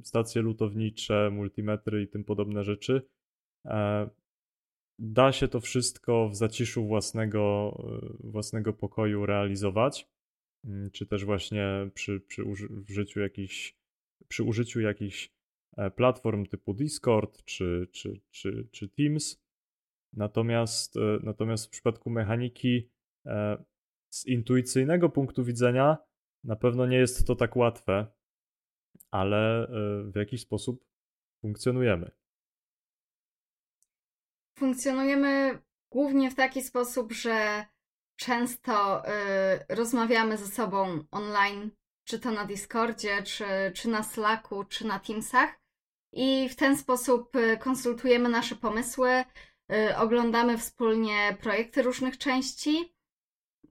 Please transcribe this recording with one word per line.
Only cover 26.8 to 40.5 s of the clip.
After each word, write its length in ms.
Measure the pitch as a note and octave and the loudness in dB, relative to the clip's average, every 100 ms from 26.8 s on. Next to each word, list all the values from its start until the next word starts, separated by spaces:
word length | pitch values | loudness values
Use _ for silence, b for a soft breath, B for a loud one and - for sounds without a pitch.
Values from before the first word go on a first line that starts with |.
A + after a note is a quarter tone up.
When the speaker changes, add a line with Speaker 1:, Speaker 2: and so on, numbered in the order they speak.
| B2+ | 2
Speaker 1:
nie 100 | B2+ | 4
jest 300 | B2 - - | 4 4 2
to 100 | B2 | 4
tak 200 | A#2 B2 | 2 4
łatwe, 500 | A#2 A2+ - F#2+ G#2+ _ _ _ _ _ _ _ _ _ - | 2 2 0 0 -2 _ _ _ _ _ _ _ _ _ -6
ale, 520 | G2 G2 G#2 A2 A2+ | 0 2 4 4 2
e, 60 | A#2 A#2+ G#2 G2+ G#2 | -2 -4 -2 -4 -4
w 60 | G2 | -4
jakiś 240 | G#2 A#2+ | -4 -6
sposób 440 | - G#2+ - B2 _ _ _ _ _ _ | -4 -4 -4 -8 _ _ _ _ _ _
funkcjonujemy. 680 | G#2+ G#2+ B2+ B2+ B2 F2 F2+ - _ _ _ _ _ _ _ _ _ _ _ _ _ _ _ _ _ _ _ _ _ _ _ - | -8 -2 0 2 2 2 -2 -14 _ _ _ _ _ _ _ _ _ _ _ _ _ _ _ _ _ _ _ _ _ _ _ -2
Speaker 2:
Funkcjonujemy 1040 | C4+ B3+ C4+ C4 C4+ C#4 C#4 C#4 C4+ - _ _ _ | -2 0 -2 0 2 2 2 2 0 -2 _ _ _
głównie 380 | A#3+ C#4+ C4+ C4 | 0 2 4 2
w 40 | |
taki 280 | C4+ C4 C4 | 2 0 0
sposób, 500 | B3 B3 A#3+ C4 A3 | -4 -2 -2 -2 -4
że 540 | A3 A#3 A3 G#3+ G#3 G#3 _ _ _ _ - | -4 -2 0 0 -2 -6 _ _ _ _ -10
często, 840 | - A#3+ A#3+ - - G#3+ G3+ F#3+ - | -2 0 0 -4 0 2 2 0 0
y, 640 | G#3 G3+ G3 F#3+ F3+ - | -2 0 2 2 2 0
rozmawiamy 640 | F#3 A3+ B3 A3+ A#3 A3 G#3+ | -2 0 2 4 4 4 0
ze 100 | |
sobą 580 | G3+ | -4